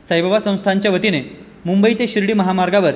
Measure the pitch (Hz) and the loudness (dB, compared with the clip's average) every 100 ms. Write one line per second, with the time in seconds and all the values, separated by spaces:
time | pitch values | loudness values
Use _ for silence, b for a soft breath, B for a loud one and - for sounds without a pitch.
0 | - 170 175 214 208 196 196 190 208 180 | -2 -2 0 0 0 -2 0 0 0 0
1 | 214 165 127 - - - 170 190 208 233 | 0 -2 -6 -16 -20 -12 -2 2 2 2
2 | 240 226 196 214 185 185 180 196 175 | -2 -2 0 0 0 0 2 2 2